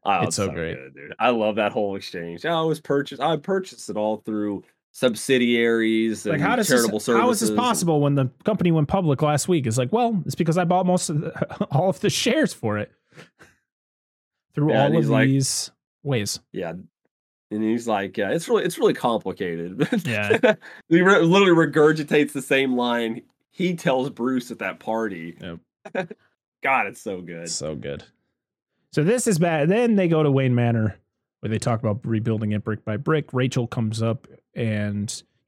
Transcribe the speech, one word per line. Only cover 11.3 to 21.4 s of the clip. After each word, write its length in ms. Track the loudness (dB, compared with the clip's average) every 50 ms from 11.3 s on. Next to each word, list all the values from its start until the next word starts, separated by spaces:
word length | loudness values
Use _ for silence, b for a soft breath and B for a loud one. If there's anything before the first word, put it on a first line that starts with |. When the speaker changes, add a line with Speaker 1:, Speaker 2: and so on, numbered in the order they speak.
| -4 -6 -6 -6 -4 -8 -6
Speaker 2:
<laughs> 60 | 0
all 180 | 0 2 2 2
of 100 | 0 0
the 80 | -2 -2
shares 440 | 0 0 0 0 2 2 2 0 -2
for 240 | -4 -4 -4 -4 -4
it 140 | -6 -8 _ _ _ _
<laughs> 1400 | _ -20 -20 _ _ _ -20 _ _ _ _ _ _ _ _ _ _ _ _ _ _ _ _ _ _ _ _ _ _
through 160 | 0 0 2
Speaker 1:
Yeah, 100 | 4 4
Speaker 2:
all 40 | 4 4
Speaker 1:
and 80 | 4
Speaker 2:
of 60 | 2
Speaker 1:
he's 80 | 2 2
like 180 | 2 2 4 4
Speaker 2:
these 420 | 2 2 0 0 -2 -6 -6 -8 _ _ _ _ _ _ _
ways." 360 | -4 -2 -2 -2 -4 -6 -10 _ _
Speaker 1:
Yeah. 220 | -10 -8 -8 -8 -8 -10 -16 -20 _ _ _ _ _ _ _ _ _ _ _ _
And 120 | -6 -2 0
he's 240 | 0 0 -2 0 -2
like, 300 | -2 -2 -2 -4 -4 -4
"Yeah, 140 | -2 -2
it's 180 | -2 -4 -2 0
really, 160 | 0 0 0
it's 120 | -2 -4 2
really 160 | 2 2 2
complicated." 960 | 2 0 0 0 0 -4 -6 -6 -6 -6 -6 -4 -6 -8 -8 -2 -2 -2 0 0 -2
<laughs> 80 | -2
Speaker 2:
Yeah. 500 | -2 -2 -2 0 0 0 4 4 2 2 2 B B B B B _
Speaker 1:
He 120 | 2 4
re-, 200 | 6 6 6 6
literally 460 | 6 6 6 6